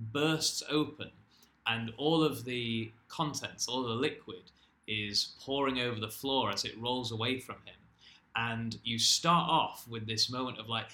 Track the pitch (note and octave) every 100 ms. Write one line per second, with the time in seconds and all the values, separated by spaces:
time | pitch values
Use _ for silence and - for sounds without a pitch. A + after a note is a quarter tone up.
0 | A2 C#3+ D#3 D#3 - - - D3+ D3+ -
1 | G2 - _ _ - _ - A2+ A2+ A2+
2 | D3 E3 D#3 A#2 B2 B2 A#2 A2+ A2 -
3 | - - D#3 B2+ G#2 - - B2 A#2+ A2+
4 | D3 - - F2+ - _ _ _ - G#2+
5 | G#2 G2+ - - - C#3 C#3 B2+ B2 A2
6 | G#2+ - C3+ C3+ A2 G2 B2 G#2+ A#2+ B2+
7 | A#2 A2+ A#2 C3 - G#2+ - - _ _
8 | - - _ A#2 A#2 A2+ A2+ A2+ A#2 A2+
9 | - - E3 E3+ - D#3+ A2+ - A#2 A#2
10 | A2 G#2+ - B2 B2+ A2 A2 A2+ G2+